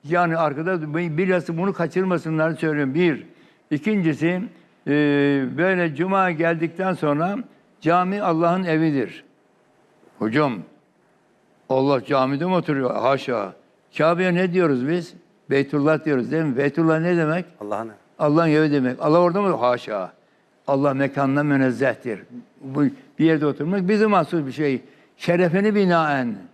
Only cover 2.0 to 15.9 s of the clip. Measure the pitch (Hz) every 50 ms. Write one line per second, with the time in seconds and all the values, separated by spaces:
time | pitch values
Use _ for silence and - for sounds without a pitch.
2 | 190 185 180 160 - 165 160 156 156 160 160 - - 160 151 147 143 135 131 160
3 | 180 170 147 110 - - - _ - - _ _ _ _ 156 147 - 214 214 202
4 | 180 160 147 113 147 165 180 185 196 247 - - _ _ _ _ _ - 143 147
5 | 147 147 143 143 143 143 143 139 135 123 123 135 170 190 190 180 175 165 147 131
6 | 170 190 190 196 190 180 175 151 170 165 170 165 165 165 - - 185 190 180 -
7 | - 151 143 147 165 180 202 196 - - - _ _ _ _ _ - 156 170 180
8 | 180 180 196 208 208 185 165 160 170 170 170 185 190 175 160 156 160 160 147 135
9 | 117 90 85 - - _ _ _ _ _ _ _ _ _ _ _ _ _ _ _
10 | _ - _ - 104 110 110 147 151 139 117 95 80 - _ _ _ _ _ _
11 | _ _ _ _ _ _ _ _ _ _ _ _ _ _ 131 131 135 143 143 127
12 | 107 - 143 135 131 131 139 139 165 180 185 175 165 - 151 139 131 123 110 104
13 | 107 127 139 131 135 - 123 113 101 92 92 - _ _ _ _ _ _ _ -
14 | 151 160 175 170 185 185 175 175 185 185 170 185 175 160 139 123 123 139 165 180
15 | 165 - - - _ _ _ _ _ _ 135 139 139 139 - 147 139 151